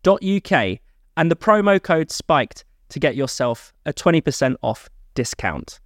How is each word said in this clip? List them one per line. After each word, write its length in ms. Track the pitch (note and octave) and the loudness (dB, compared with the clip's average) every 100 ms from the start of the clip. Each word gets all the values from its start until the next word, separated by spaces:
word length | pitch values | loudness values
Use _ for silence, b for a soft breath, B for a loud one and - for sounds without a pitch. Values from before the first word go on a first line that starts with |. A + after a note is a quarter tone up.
dot 200 | F#3 G3 | 2 2
U 200 | F#3+ G3 | 0 -2
K 360 | - D#3 G2 F#2+ _ _ _ - | 0 0 0 -6 _ _ _ -2
and 140 | E3 | 0
the 60 | E3+ | 2
promo 460 | - G#3+ G3+ G3 | 2 4 4 2
code 280 | - E3 D#3 | 2 0 0
spiked 560 | - - D3+ A2 - _ _ _ | -8 0 0 0 -10 _ _ _
to 100 | C#3 | -2
get 160 | E3 B2+ | -2 -2
yourself 560 | C3+ - B2 A#2 - _ - | -6 -2 -4 -4 -10 _ -10
a 80 | |
twenty 260 | - F3+ E3 | 0 2 2
percent 380 | D3+ - C3 B2+ | 0 -2 -2 -2
off 300 | A#2 A2 - - - | -6 -6 -12 -20 -10
discount. 680 | - A#2+ - G2 D2 - - | -6 -6 -6 -6 -6 -12 -20